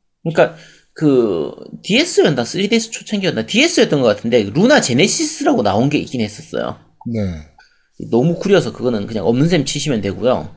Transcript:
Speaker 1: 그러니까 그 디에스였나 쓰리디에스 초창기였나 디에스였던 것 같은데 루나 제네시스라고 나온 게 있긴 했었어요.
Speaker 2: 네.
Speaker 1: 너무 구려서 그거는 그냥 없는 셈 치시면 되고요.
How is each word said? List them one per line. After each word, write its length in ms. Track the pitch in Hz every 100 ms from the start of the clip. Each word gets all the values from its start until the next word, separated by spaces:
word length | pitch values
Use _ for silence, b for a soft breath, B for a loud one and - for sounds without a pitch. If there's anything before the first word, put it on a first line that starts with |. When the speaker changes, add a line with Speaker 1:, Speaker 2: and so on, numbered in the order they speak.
| _ _
Speaker 1:
그러니까 340 | 165 165 165 B B B B
그 580 | - 156 135 113 85 71 - - -
디에스였나 600 | - 220 349 - 285 131
쓰리디에스 480 | 117 - 202 226 226
초창기였나 540 | - - 208 190 104 110
디에스였던 560 | 220 320 - 214 147
것 60 | 120
같은데 360 | 104 120 120
루나 380 | 101 117 226 285
제네시스라고 840 | - 120 202 - 302 - 285 247
나온 260 | 104 98 135
게 80 | 147
있긴 240 | 85 127
했었어요. 560 | 107 - - 58 60 - _ _ -
Speaker 2:
네. 120 | 113 98 82 73 _ b b b _ -
Speaker 1:
너무 260 | 113 147 170
구려서 360 | 196 190 120
그거는 340 | - 120 113 98
그냥 180 | 110 87
없는 220 | 120 160
셈 180 | 175 131
치시면 360 | 147 147 117
되고요. 520 | 98 92 110 104 95